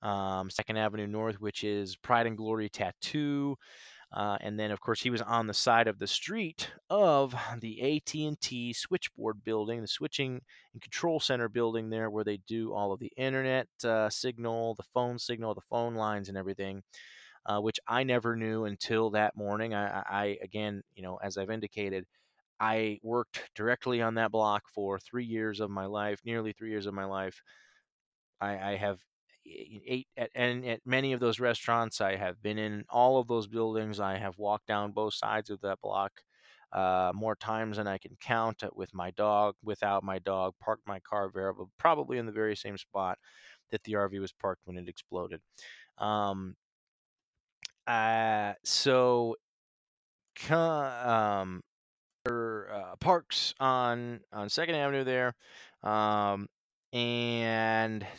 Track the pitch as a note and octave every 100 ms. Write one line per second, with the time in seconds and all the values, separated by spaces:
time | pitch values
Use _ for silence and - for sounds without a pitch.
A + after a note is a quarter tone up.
0 | G#2+ G2+ F#2+ F#2+ F#2+ - - A2 G#2+ G#2+
1 | G#2 G#2+ A2 G2+ G#2 - G#2+ G2+ G2 F#2
2 | - A#2 A#2 G#2+ A2 A2 G#2 - F#2+ -
3 | - D3+ D3 C#3+ C#3+ C3+ - - - -
4 | - G#2 G#2 G2+ G#2 G#2 G#2+ G2+ - A2
5 | B2+ A#2 A2 A#2 A2 G2+ - A#2 A2+ G2+
6 | - - - A3 F3+ - - - - G3+
7 | F#3+ C#3+ C#3 A#2+ G2+ A#2 A2+ A2 C3 D3+
8 | - D#3 D3+ D3+ - B2+ A#2+ A#2 - F#3
9 | - - A2+ G#2 A2 A2 G#2+ A#2 G#2+ -
10 | D3+ - C3 B2 - - _ - - -
11 | E3+ D#3+ - B2+ A#2 A#2 A#2 A2+ A2 A2+
12 | A2 G#2+ G#2+ G#2 - A2+ A2 G#2 G2+ F#2+
13 | B2+ - C3 C3+ C3 C3 - - A#2+ A2+
14 | G#2+ - B2+ A#2 A#2 A2+ A2+ A2 - B2+
15 | B2 A#2+ - A#2+ A2+ G2 - A#2 A#2+ A2+
16 | G#2+ G#2 G2 F#2+ F#2+ G2 G2 G2 - -
17 | - - - - - G#2 G#2+ - - A#2+
18 | C3+ B2 A#2 A2+ A2 A2 G#2+ G2 - A2+
19 | A2+ G#2 G#2+ G#2 G2+ G#2 A2+ G#2 G2+ F#2+
20 | - G2 G#2 G2+ F#2+ G#2+ G#2+ G2+ - -
21 | F#2 F#2 G2 G2 G2 A2 G#2+ - G2+ F#2+
22 | F2+ _ _ _ _ - A2 A2 A2 G#2
23 | A2+ A#2+ A#2 - - - A2 B2 B2+ A#2+
24 | A2+ A2+ A2 A2 G#2+ G#2 - - G2 G2
25 | - B2 A#2 A2+ A2 G2+ G#2+ G2 G2 G#2
26 | G#2 G2+ A#2 A#2 A2 G2+ A2+ G#2+ G2+ G2+
27 | F#2+ G2 F#2+ - - - _ _ _ _
28 | _ _ _ _ G2+ G2+ G2 G2 G2+ F#2+
29 | _ _ _ _ - E2 - G#2 B2 B2+
30 | - - A#2 B2+ B2 B2 B2+ A#2 B2 C3
31 | C3+ B2+ A#2+ G#2+ B2 A2+ - A#2 A2+ -
32 | G2 G2 F#2+ F#2+ G#2 G#2+ G#2+ G#2 G#2 A#2+
33 | B2 C3 A#2 A#2+ G2+ A2+ A2+ A2 A2 G2+
34 | G2 F#2+ G2+ F#2 G2+ G#2+ - G#2 G#2 G2+
35 | G#2+ - A2 A2 G#2 G2+ G2 F#2+ G#2 G2
36 | G2 - _ _ - - _ - F#2 F#2
37 | F2+ F#2+ A2 G#2+ A2 A2 A2 G#2 G#2 F#2+
38 | F#2+ - - A#2 A2+ G#2+ G#2 - F#2+ F#2+
39 | F2+ F2+ G#2 G#2 G#2 G2 G#2+ G2+ G#2 G2
40 | G2 F#2+ F2+ F#2+ F#2 - - A2 - G2
41 | - G#2 G2 F#2+ F#2+ F#2+ F#2+ - E3+ D3+
42 | C3 B2+ A2+ G#2+ A2 G#2 G#2+ G2 - G2
43 | F#2 F#2 _ - - - _ A2 - G#2
44 | G2+ G2 F#2+ - G2 F#2 - F2+ F2 -
45 | - F#2 F2+ E2 - - - - - -
46 | G#2 G#2+ G2+ G2 F#2 - _ _ _ _
47 | _ _ _ _ _ _ - - - A#2
48 | A2 A2+ A2+ G#2+ G#2 G2 - - C#3 B2+
49 | B2 A#2+ A#2 A2 _ _ _ _ _ _
50 | _ _ _ - - E3 E3 D#3 C#3 A#2+
51 | B2 A2+ G#2+ G2+ F#2+ F2+ - _ _ _
52 | _ _ B2+ A#2+ A2+ A2 G2 G#2 F2+ F#2
53 | E3+ F3 - - - - C3+ B2+ B2 A#2+
54 | A#2+ A#2 - G#2 G#2 - E3 D#3+ C#3+ C#3
55 | C3 B2+ B2 - - - - _ G#2 G#2+
56 | G#2+ G#2 G2+ G2+ G2+ _ _ _ _ B2
57 | A#2+ A#2+ A#2+ A#2 A2+ A2+ A2+ A2 A2+ A2
58 | -